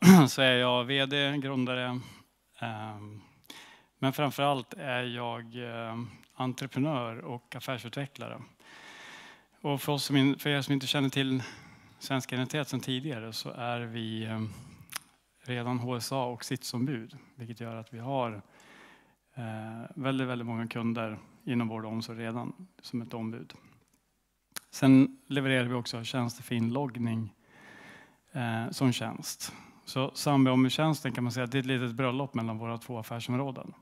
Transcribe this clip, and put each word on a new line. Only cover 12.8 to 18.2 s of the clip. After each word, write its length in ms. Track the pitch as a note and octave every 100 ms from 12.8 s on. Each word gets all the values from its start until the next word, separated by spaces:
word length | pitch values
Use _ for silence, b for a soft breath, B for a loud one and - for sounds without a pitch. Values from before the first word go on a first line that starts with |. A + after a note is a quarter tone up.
tidigare 520 | C3+ B2+ D3+ A#2 A2
så 180 | A2 C#3+
är 300 | - A#2+ A#2+
vi, 440 | A#2 A#2 A2 A2
ehm, 240 | A2 A2 G#2+ B B B B - - _ _ _
redan 360 | - B2 A#2+ B2
H 180 | A#2+ A#2+
S 160 | A2+
A 120 | C3+
och 200 | B2 A#2
sitsombud, 720 | - B2+ - A#2+ C3 B2+ A2+ C#3+ -
vilket 260 | - A#2 A2+
gör 160 | A#2 A2+
att 180 | A2
vi 40 | A2+
har, 440 | A#2+ C#3